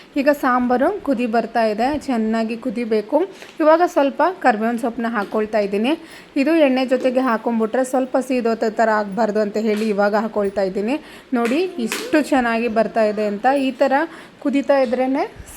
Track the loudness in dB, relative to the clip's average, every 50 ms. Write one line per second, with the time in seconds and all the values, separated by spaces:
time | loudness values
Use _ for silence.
0 | -18 -8 -4 0 2 2 2 2 2 0 2 2 2 2 2 2 2 0 0 -2
1 | -2 -2 -2 -2 -2 0 0 -2 -2 0 -2 0 0 0 0 0 -2 -2 -2 -4
2 | -4 -2 -2 -2 0 0 0 -2 -2 -4 -6 -6 -6 -6 -4 -4 -4 -2 -2 -2
3 | -2 0 0 0 0 0 -6 -16 -20 -16 -4 2 4 6 6 6 4 2 2 2
4 | 0 0 2 2 0 0 0 2 2 2 2 2 0 -2 -2 -2 -4 -4 -4 -4
5 | -6 -4 -2 -4 -4 -2 -2 -4 -2 0 0 -2 -2 0 0 0 0 0 0 -2
6 | -4 -16 -20 -20 -16 -6 -2 0 2 4 4 4 4 4 4 2 2 0 0 2
7 | 2 2 0 2 0 0 0 0 -2 -2 0 0 0 0 0 -2 -2 0 0 -2
8 | 0 0 0 -2 0 0 -2 0 0 0 0 0 -2 -2 0 2 2 2 2 0
9 | 0 -2 -2 -2 0 0 2 0 0 0 -2 -2 0 0 0 0 0 -2 0 2
10 | 2 2 2 0 -2 0 -2 -2 -2 -2 -2 -2 -2 -2 -2 -2 -2 -2 -4 -4
11 | -6 -12 -20 -20 -10 -4 -2 0 0 0 0 0 -2 -2 -4 -4 -4 -4 -4 -6
12 | -4 0 0 0 2 2 0 0 2 0 0 -2 -2 0 0 0 0 0 0 0
13 | 0 0 0 0 -2 -2 -4 0 0 2 2 2 0 -2 0 0 0 2 2 2
14 | 0 -2 -6 -16 -20 -20 -16 -6 -4 0 0 0 2 2 2 2 2 2 0 0
15 | 0 0 0 0 -2 -4 -6 -14 -20 -14 -2